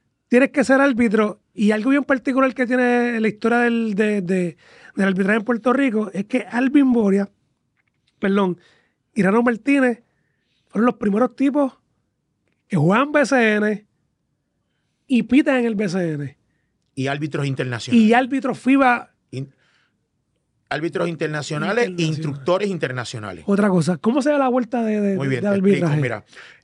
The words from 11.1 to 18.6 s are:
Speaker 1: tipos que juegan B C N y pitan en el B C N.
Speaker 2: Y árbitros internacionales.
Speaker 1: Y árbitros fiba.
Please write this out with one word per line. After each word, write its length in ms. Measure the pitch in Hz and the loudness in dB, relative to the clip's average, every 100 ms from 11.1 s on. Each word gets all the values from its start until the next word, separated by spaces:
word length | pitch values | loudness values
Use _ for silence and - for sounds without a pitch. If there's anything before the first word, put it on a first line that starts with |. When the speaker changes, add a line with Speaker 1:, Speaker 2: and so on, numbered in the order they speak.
| 202 247 - | 2 0 0
Speaker 1:
tipos 360 | 269 285 269 - _ _ _ _ _ _ _ _ _ | 0 0 -2 -4 _ _ _ _ _ _ _ _ _
que 80 | 170 | 0
juegan 380 | 160 220 294 | 2 2 2
B 120 | 302 254 | 0 2
C 300 | 262 220 214 | 2 2 2
N 300 | 214 208 - _ _ _ _ _ _ _ _ _ _ _ - | 0 -4 -10 _ _ _ _ _ _ _ _ _ _ _ -2
y 160 | 240 | -2
pitan 340 | 214 262 302 262 | 2 2 4 2
en 60 | 233 | 0
el 100 | 208 | -2
B 120 | 208 | -2
C 240 | 185 170 | -2 -2
N. 240 | 147 139 - _ _ _ _ _ - | -4 -8 -12 _ _ _ _ _ -6
Speaker 2:
Y 120 | 131 | -4
árbitros 380 | 147 151 165 143 | -4 -4 -4 -4
internacionales. 600 | 135 127 117 - 233 214 | -4 -4 -6 0 4 4
Speaker 1:
Y 80 | |
árbitros 460 | 233 254 269 262 | 4 2 -4 -4
fiba. 540 | 233 | -4